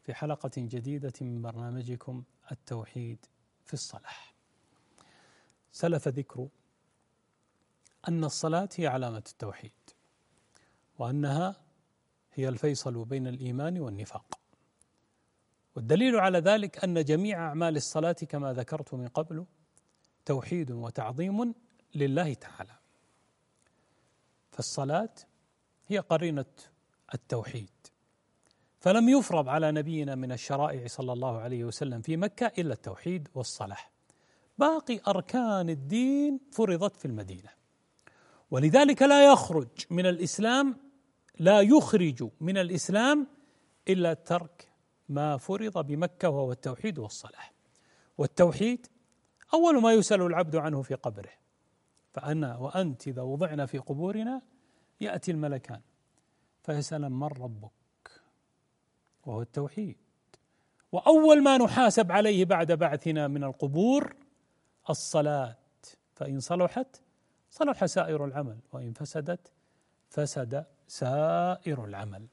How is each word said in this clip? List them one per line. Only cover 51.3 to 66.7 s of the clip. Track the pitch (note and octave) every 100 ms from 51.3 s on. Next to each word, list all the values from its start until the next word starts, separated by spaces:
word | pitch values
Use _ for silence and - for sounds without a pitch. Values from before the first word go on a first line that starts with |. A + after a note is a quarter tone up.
| _ _ _ _ _ _ _ _
فأنا | - C#3 D#3 C#3 A#2+
وأنت | C3 F#3 F3+ B2+ D3
إذا | B2+
وضعنا | B2+ C#3+ F3 D3+ C3+
في | C#3
قبورنا | - C#3 F3+ A3 A3+ C4 _ _ _ _ _ _
يأتي | G#3 F#3 -
الملكان | D#3+ D3+ C3+ - A2 _ _ _ _ _ _ _ _
فيسأل: | - D3 C#3 D#3 C#3+
"من | B2+ D3
ربك؟" | C3+ B2+ G#2+ G#2+ _ _ _ - _ _ _ _ _ _ _ _ _ _ _ C#3+
وهو | A2
التوحيد. | A#2 - C#3+ - G3+ - _ _ _ _ _ _ _ _ _
وأول | E3+ - D#4 D#4 D4
ما | C#4 C4
نحاسب | A#3 - A#3+ A3+ F#3+
عليه | F#3+ G#3+ G3
بعد | F3+ F3+ E3
بعثنا | E3 E3 D3 E3 D#3 C#3+
من | C#3+
القبور | C#3 C3 C#3+ D3 A3+ C#4 C#4+ - _ _ _ _ _ _ -
الصلاة، | D3+ - D#3+ D3 D3 B2 A2+ _ _ - _ _
فإن | _ C#3+ C#3
صلحت | - F3+ F3+